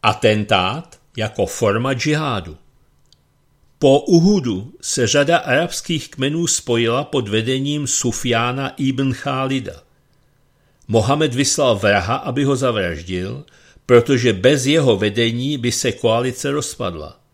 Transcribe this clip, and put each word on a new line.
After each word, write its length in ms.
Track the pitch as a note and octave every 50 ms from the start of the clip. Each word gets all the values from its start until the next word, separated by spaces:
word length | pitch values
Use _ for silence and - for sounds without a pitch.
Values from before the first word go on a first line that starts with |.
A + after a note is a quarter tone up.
Atentát 960 | - A2 G#2 - - A2 G#2+ G#2+ G#2 G#2 A2 F#2 F#2 F#2 A#2 D#3 E3+ - - _ _ _ _
jako 300 | - G#2+ G#2+ - - G2+
forma 480 | - - - A#2+ G#2 G2 A2+ B2 C3 C3+
džihádu. 640 | A#2+ - D3+ D3+ D3+ D#3 C#3+ A#2+ G2+ E2 D#2+ D2+ - _ _ _ _ _ _ _ _ _ _ _ _ _ _ _ _ _ _ _ _ _ _ _ _
Po 220 | C#3 C3+ C3+ D3
Uhudu 720 | - - F#3+ E3+ E3 G3 G#3 G3 C#3 A#2+ G2+ F#2 G#2+ C3+ - -
se 260 | - - - - B2
řada 320 | G#2 - D3 C#3+ D3 E3+ E3
arabských 680 | - - B2+ C#3 E3+ F3 - - - - E3+ D3+ - -
kmenů 380 | - - B2+ C#3+ D3+ E3 E3+
spojila 580 | D#3+ - - - - A#2+ A#2 A#2 A2+ A#2 C3 C#3
pod 240 | - - C#3 A#2 G2+
vedením 580 | G#2 A2 A2 A#2+ C3 C3 C3+ C#3+ D3 D3 D3
Sufjána 800 | B2+ - - - B2 A2 - - B2 A#2 A2+ A#2+ A#2+ B2 C3+ C#3 C3
ibn 440 | - - C3 C3+ C3 B2 C#3 C3+
Chálida. 680 | B2 - - C#3 C3+ C3 C3+ C3 C3+ C3+ - - - D#2 _ _ _ _ _ _ _ _ _ _ _ _ _ _ _ _ _ _ _ _ _ -
Mohamed 460 | G#2 A2+ G#2 A2+ C#3 D3+ D#3+ D3 A#2+
vyslal 420 | B2+ C#3+ - - - D3 B2+ A2+
vraha, 400 | G2 G#2+ G#2 G2+ G2+ F2 F2+ B2
aby 280 | - - E3 A#2+ C#3 C#3+
ho 120 | C3+ C#3
zavraždil, 880 | B2 C3+ B2+ A2+ G#2+ F#2 F2 E2 D2 E2 F2 F#2 F2+ F2+ G2 A#2+ C#3 D3 _ _ _ _ _ _ _ _
protože 460 | - B2 A#2+ A#2+ - C#3 A#2+ A2+ A#2+
bez 340 | G#2+ F2+ F#2 B2+ D3 C#3 A#2+
jeho 300 | C3+ D3+ E3 C#3+ B2+ A2
vedení 600 | F#2+ G#2+ G#2+ G2+ A#2 A#2 A#2 A2+ A#2+ B2+ C#3 D3+ C3
by 140 | A#2 B2
se 200 | A2+ - - B2+
koalice 580 | G#2 - - A#2 A2 A#2 B2 C3 B2 - - C#3+
rozpadla. 680 | C#3 D3 - - - - A#2+ F#2 E2+ D#2+ D2 D2 - _ _ _